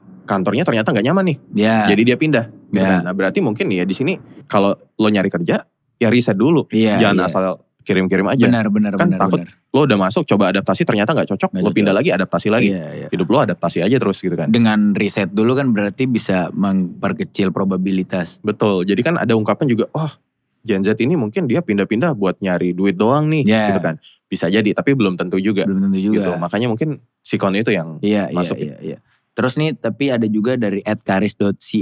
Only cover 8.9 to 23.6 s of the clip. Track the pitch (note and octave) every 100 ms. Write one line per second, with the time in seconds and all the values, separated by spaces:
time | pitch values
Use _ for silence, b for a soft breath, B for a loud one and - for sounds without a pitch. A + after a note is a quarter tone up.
8.9 | G2 - F#2+ G2 F2 E2+ - _ C3 D3
9.9 | G#2 F#2 F3 - G2+ F#2+ F#2+ - - E3
10.9 | G#2+ G#2 C#3 - F#2+ F#3 - F2 F2+ G2+
11.9 | G2 D3+ F2+ F2+ F2 G#2+ A2 G#2+ F#2+ D2+
12.9 | D2 C#2 F2 F2 C3 A2+ F2 E2+ E2+ F2+
13.9 | C3 G2+ F#2+ F#2 E2+ E2 A2+ A2+ G#2+ G#2
14.9 | F#2+ G2+ G#2 F#2+ G2+ A2+ C3 C3+ G#2 G2+
15.9 | F#2+ C3+ A2 - F#2 E2 - G2 F#2+ F2+
16.9 | - G2 - F#2 - F#2+ F2+ F#2+ F#2 F#2+
17.9 | F#2+ F2+ F#2 F2 - G#2+ G#2 A2 F#2+ F#2
18.9 | G2 E3 F3 A2 A2+ G#2 G2+ C#3+ A2+ -
19.9 | D3+ D#3 - _ _ _ _ A2+ G2 G2
20.9 | G#2+ A#2+ E3+ G#2+ F#3+ C#3+ D3 E3+ G2+ C3+
21.9 | A2 E3+ A2+ G2 F2+ F#2+ F2 F2+ F2+ G2
22.9 | F2+ G#2+ C#3+ D3+ D#3 A2+ A2